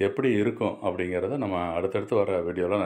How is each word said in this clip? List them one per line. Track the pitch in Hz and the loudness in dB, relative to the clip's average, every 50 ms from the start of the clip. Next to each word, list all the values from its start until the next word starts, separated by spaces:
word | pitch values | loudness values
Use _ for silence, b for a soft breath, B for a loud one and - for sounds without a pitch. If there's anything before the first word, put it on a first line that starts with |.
| 98 98 | 0 0
எப்படி | - - 131 131 110 104 | 0 2 2 2 4 4
இருக்கும் | 104 117 107 - 113 101 95 - - 98 | 2 2 0 0 -2 -2 -2 -2 -4 -4
அப்படிங்கிறத | 90 92 92 90 90 90 90 98 131 147 123 | -2 -2 -4 -2 -2 -2 -2 -2 -2 -2 -2
நம்ம | 101 95 87 87 87 82 85 | -2 -2 -2 -2 -2 -2 -2
அடுத்தடுத்து | 87 95 - 107 95 - 123 110 | -2 0 -2 -2 -2 0 2 2
வர | 98 95 95 90 85 85 | 2 2 0 0 0 -2
வீடியோல | 87 90 87 87 98 104 92 | -2 -2 0 0 2 0 0